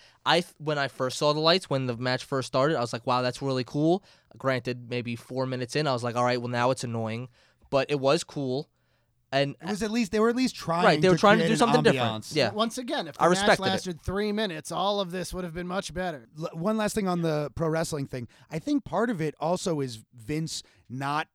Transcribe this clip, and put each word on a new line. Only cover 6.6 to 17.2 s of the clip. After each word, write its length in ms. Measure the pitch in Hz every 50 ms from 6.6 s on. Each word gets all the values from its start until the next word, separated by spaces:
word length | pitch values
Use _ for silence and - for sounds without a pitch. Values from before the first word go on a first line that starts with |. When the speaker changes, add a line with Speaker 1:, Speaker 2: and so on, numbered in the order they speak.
| 120 127
Speaker 1:
it's 140 | 135 - -
annoying," 420 | 120 117 117 113 110 113 117 127 - - _ _ _ _ _ _ _
but 220 | - 135 131 -
it 80 | 147 139
was 240 | 131 135 151 170 -
cool. 460 | - - 151 139 127 127 139 156 - _ _ _ _ _ _ _ _ _ _ _ _ 135
And 220 | 139 139 143 - -
Speaker 2:
It 80 | - 170
was 120 | 208 175
at 100 | 220 208
least, 200 | 214 240 233 170
they 80 | - 214
were 80 | 220 233
at 80 | 233
least 200 | 254 262 226 - -
trying 260 | - 175 165 170 190
Speaker 1:
Right, 180 | 202 160 151
they 60 | 156 185
were 80 | 180
Speaker 2:
to 40 | 156
Speaker 1:
trying 160 | - 202 202 -
to 60 | -
Speaker 2:
create 20 | - - 151
Speaker 1:
do 60 | 233
Speaker 2:
an 80 | 233
Speaker 1:
something 120 | - - 147
different. 400 | - - 127 120 117 110 110 -
Speaker 2:
ambiance. 100 | - 143
Speaker 1:
Yeah. 160 | 151 127 107
Speaker 3:
Once 260 | 101 107 113 226 - 254
again, 300 | 254 233 311 269 175 151
if 80 | - -
Speaker 1:
I 60 | 151
Speaker 3:
the 40 | 170
match 80 | 180 190
Speaker 1:
respected 240 | 202 214 196 185 196
it. 40 | 190
Speaker 3:
lasted 320 | 190 190 - 185 175 -
three 320 | - - 180 202 214 214 208
minutes, 400 | 208 220 190 160 156 - - 170
all 260 | 165 185 202 208 202
of 120 | 196 170
this 220 | 175 190 170 - -
would 120 | 180 180
have 80 | 170 151
been 140 | 175 180 180
much 240 | 180 196 185 - 151
better. 340 | 180 185 180 156 131 113 - - 151
Speaker 2:
L-, 120 | 160 170
one 240 | - 165 165 214 220
last 200 | 220 214 202 -
thing 120 | 226 196 185
on 140 | 175 170